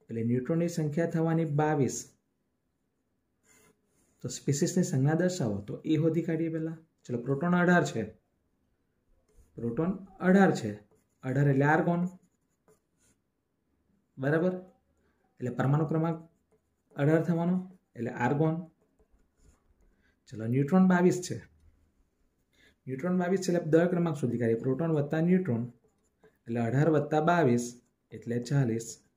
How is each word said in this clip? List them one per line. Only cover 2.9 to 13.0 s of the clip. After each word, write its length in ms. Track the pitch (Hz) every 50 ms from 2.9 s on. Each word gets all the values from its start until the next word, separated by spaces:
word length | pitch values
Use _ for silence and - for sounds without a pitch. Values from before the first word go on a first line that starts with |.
| _ _ _ _ _ _ _ _ _ _ _ _ _ _ _ _ _ _ _ _ _ _ _ _ _ _
તો 80 | - 139
સ્પીસીસની 540 | - - - 143 139 - 180 175 - 185 170
સંજ્ઞા 300 | - - 131 135 147 160
દર્શાવો. 480 | 165 180 180 180 - 135 110 101 95
તો 200 | 98 - - - -
એ 100 | 151 156
શોધી 260 | 147 160 165 156 170
કાઢીએ 280 | 160 170 160 156 165 165
પહેલા. 280 | 160 160 160 165 160 160 - _ _ _ -
ચલો, 120 | - 120
પ્રોટોન 380 | 120 - 135 139 139 175 175 175
અઢાર 300 | 175 175 175 180 175 -
છે. 360 | - - 117 101 98 - _ _ _ _ _ _ _ _ _ _ _ _ _ _ _ _ _ _ _ _ _ _ _ _ - _ _ _
પ્રોટોન 360 | - 113 117 117 156 165 185 - - - - - -
અઢાર 360 | 180 185 185 202 190 165 139
છે. 240 | - 113 104 104 - - _ _ _ _ _ _ _ -
અઢાર 260 | 131 127 139 143 143
એટલે 160 | 131 135 143
આર્ગોન. 420 | 147 156 180 175 175 170 175 180 185 - - _ _ _ _ _ _ _ _ _ _ _ _ _ _ _ _